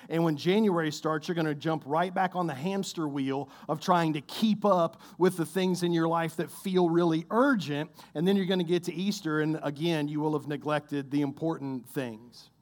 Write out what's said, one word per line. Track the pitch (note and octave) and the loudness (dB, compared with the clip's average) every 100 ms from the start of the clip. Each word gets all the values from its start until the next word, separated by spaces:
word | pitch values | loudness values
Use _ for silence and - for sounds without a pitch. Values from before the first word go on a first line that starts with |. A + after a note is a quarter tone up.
| - | -4
And | E3 | 0
when | E3 D3 | 2 2
January | E3 G3+ A3 E3+ D#3 | 2 4 4 2 0
starts, | D3 D#3 D#3 D#3 | -2 -2 -2 -2
you're | E3+ | -2
gonna | D#3+ | -2
jump | C#3+ D#3+ D#3+ C3+ | -2 -2 -2 -2
right | D3+ F#3 | -2 0
back | F#3 F#3 | 0 -2
on | F3+ E3+ | 0 -4
the | |
hamster | C3 F3 G3 G3 - D#3 | -4 -4 -2 -4 -4 -4
wheel | C#3 C3+ C3+ C#3 - - | -2 -2 -2 -6 -10 -6
of | D3+ | -2
trying | - F3 E3 | 2 2 2
to | D3+ | 0
keep | - - A3 G3+ | -6 0 2 2
up | G#3 F3+ E3 - - - | 4 4 2 -2 -18 2
with | F#3 F#3 | 2 2
the | D#3 | -2
things | F#3+ F#3 F3+ | 0 0 0
in | F3 | 2
your | E3+ E3 | 2 2
life | E3 E3 - | 2 -2 -4
that | D3+ | -6
feel | - G3 F3+ F3 | -8 0 2 4
really | E3+ F3 D#3+ E3 | 4 4 2 0
urgent. | A3 C#4+ A#3+ C#3+ C#3+ D#3 - - D3 | 2 4 2 0 -4 -6 -12 -10 0
And | F3 | 2
then | G3+ | 4
you're | F3+ | 2
gonna | F#3 | 0
get | E3 F3 | 2 0
to | F3 | -2
Easter, | E3 G3 G3+ D#3 D3+ | -4 -4 -2 -2 0
and | D3+ D#3 | 0 0
again, | C#3+ C#3+ E3+ D#3+ D3 | -4 -2 0 0 -2
you | D3 | -2
will | D#3 D3+ | -2 -2
have | C#3 | -4
neglected | D3 C#3 D3+ D3 C#3+ C3+ | -6 -2 -2 -2 -6 -2
the | C#3+ | -2
important | C#3 C#3 D#3+ E3 C#3 C3 - | -2 -2 -4 -4 -6 -8 -6
things. | D3 B2 A2 A#2+ - - _ | -6 -6 -8 -16 -20 -20 _